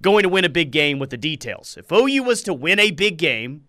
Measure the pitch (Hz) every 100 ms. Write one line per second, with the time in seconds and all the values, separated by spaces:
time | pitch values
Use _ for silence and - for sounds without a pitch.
0 | 190 208 190 190 175 160 151 151 147 139
1 | 135 123 143 151 120 92 - - 95 185
2 | 269 269 247 226 214 143 151 202 214 156
3 | 208 165 160 117 120 147